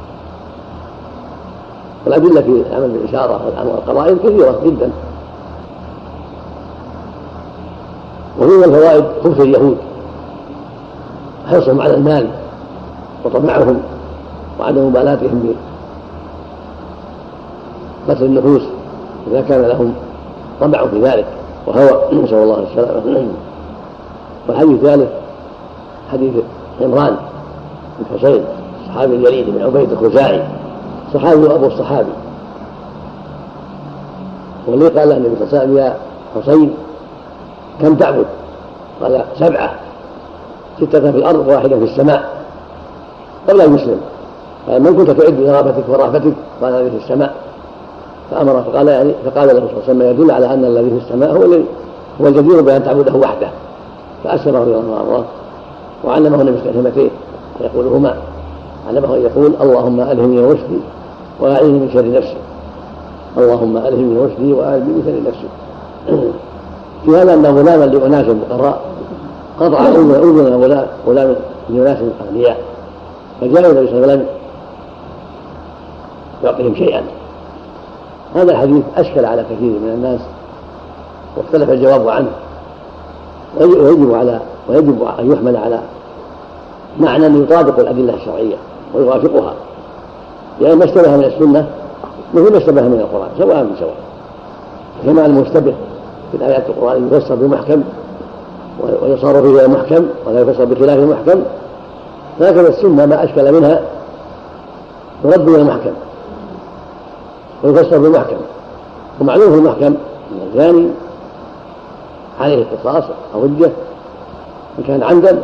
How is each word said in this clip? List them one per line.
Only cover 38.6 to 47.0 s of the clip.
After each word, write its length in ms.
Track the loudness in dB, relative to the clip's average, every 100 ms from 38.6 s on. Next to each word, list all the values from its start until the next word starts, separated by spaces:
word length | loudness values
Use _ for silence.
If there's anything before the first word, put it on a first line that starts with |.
| -20 -20 -18 -6
قال: 220 | -2 -2 -2 -2
"سبعة، 320 | 0 0 -4 -10 -16 -18 -20 -20 -20 -20 -20 -20 -14 -6
ستة 340 | 0 2 2
في 60 | 2
الأرض 300 | 2 2 2
وواحدة 300 | 2 2 0
في 60 |
السماء"، 460 | 0 0 2 2 -2 -12 -16 -18 -20 -20 -20 -20 -20 -20 -20 -4 2
قبل 120 | 4
أن 140 | 6
يسلم. 260 | 4 0 -4 -6 -16 -20 -20 -20 -14 -4
قال: 160 | 2
"من 140 | 4 4
كنت 140 | 4
تعد 280 | 4 4 4
لرهبتك 440 | 2 2 2 -2 0
ورهبتك؟" 440 | 0 0 0 0 -2 -8 -6
قال: 120 | -2
"الذي 160 | -2 -2
في 80 |
السماء". 380 | -4